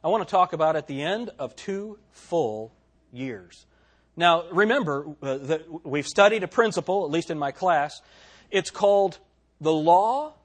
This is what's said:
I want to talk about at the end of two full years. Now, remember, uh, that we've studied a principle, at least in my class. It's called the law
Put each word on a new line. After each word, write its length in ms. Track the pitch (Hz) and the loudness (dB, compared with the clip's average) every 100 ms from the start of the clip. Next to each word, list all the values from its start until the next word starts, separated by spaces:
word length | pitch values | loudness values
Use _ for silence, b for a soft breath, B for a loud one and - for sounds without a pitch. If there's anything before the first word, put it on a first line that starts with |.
I 60 | 160 | 0
want 180 | 214 175 | -2 0
to 20 | |
talk 220 | 185 180 | 0 0
about 240 | 160 156 160 | 2 0 0
at 120 | 143 | -4
the 140 | 139 | -6
end 280 | 151 214 233 - | -4 -4 -6 -10
of 160 | 131 - | -10 -10
two 420 | - 196 214 208 _ | -8 -8 -8 -16 _
full 640 | - - 170 123 107 113 _ _ _ _ | -20 -4 -2 -2 -6 -12 _ _ _ _
years. 520 | 123 131 107 87 - _ _ _ _ _ - | -10 -10 -10 -14 -20 _ _ _ _ _ 0
Now, 260 | 170 165 170 | 2 4 0
remember, 640 | 175 208 269 175 143 151 147 | 0 2 2 0 -4 -6 -10
uh, 160 | 139 135 | -6 -6
that 480 | 139 156 160 165 156 | -4 -6 -6 -14 -6
we've 200 | 147 135 | -4 -2
studied 380 | - 202 220 | 4 4 4
a 60 | 180 | -2
principle, 560 | - 226 180 175 196 160 | 0 2 0 -2 -4 -2
at 60 | |
least 200 | 160 - | -4 -4
in 80 | 156 | -6
my 140 | 143 | -6
class. 480 | - 185 160 147 - b b b b b | -2 0 2 0 -8 b b b b b
It's 180 | 196 - | -4 -4
called 500 | - 202 202 190 - _ _ _ _ | 0 2 4 2 -4 _ _ _ _
the 100 | 156 | 0
law 640 | 156 156 180 214 269 302 _ | 2 6 6 4 -2 -6 _